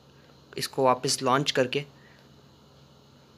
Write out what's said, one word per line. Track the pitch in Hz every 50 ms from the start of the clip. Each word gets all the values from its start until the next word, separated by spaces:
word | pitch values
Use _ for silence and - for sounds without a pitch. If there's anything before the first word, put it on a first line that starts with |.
| - - - - - - - - - - -
इसको | - 131 - - - 135
वापस | 127 127 127 - 139 131 - 135
लॉन्च | 127 127 139 147 -
करके। | - 143 127 123 - 143 147 - - - - - - - - - - - - - - - - - - - - - - - - - - - - - -